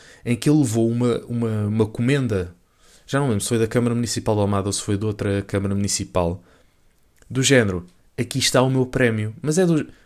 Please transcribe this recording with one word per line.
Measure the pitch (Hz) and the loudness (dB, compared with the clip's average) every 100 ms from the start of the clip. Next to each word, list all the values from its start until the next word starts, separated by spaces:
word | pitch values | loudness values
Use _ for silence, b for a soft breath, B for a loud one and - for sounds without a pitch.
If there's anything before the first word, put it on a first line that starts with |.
| B B - | B B -4
em | 113 | -2
que | 147 | 2
ele | 151 | 2
levou | 127 113 117 | 2 2 0
uma, | 120 123 117 - | 2 0 -2 -4
uma, | 117 113 107 104 | -4 -2 -2 0
uma | 110 107 | 0 0
comenda, | - 120 139 123 98 87 - _ b b b b | 0 0 0 0 -2 -4 -10 _ b b b b
já | 135 | -2
não | 139 | 0
lembro | 101 | 0
se | - | 0
foi | 117 | 0
da | 110 | 0
Câmara | 127 120 | 2 0
Municipal | 120 120 117 104 | 0 -2 -4 0
de | 104 | 0
Almada | 101 101 98 | 2 0 -2
ou | |
se | 98 | -4
foi | - 101 | -2 -2
de | 110 | -2
outra | 107 101 101 | -2 -2 -2
Câmara | 98 101 98 101 | -2 -4 -2 -2
Municipal, | 101 - 95 92 87 90 b b b b b b _ _ - | -2 -4 -4 -2 -2 -4 b b b b b b _ _ -8
do | 120 | -2
género, | 131 135 104 90 - _ _ - | 4 4 4 -2 -8 _ _ -8
"Aqui | 120 135 | -6 -2
está | - 131 | 0 2
o | 131 | 2
meu | 131 127 | 2 0
prémio." | 127 123 110 107 110 | 2 2 0 -4 -6
Mas | 143 156 | -2 2
é | 180 | 2
do, | 156 - b | 2 -2 b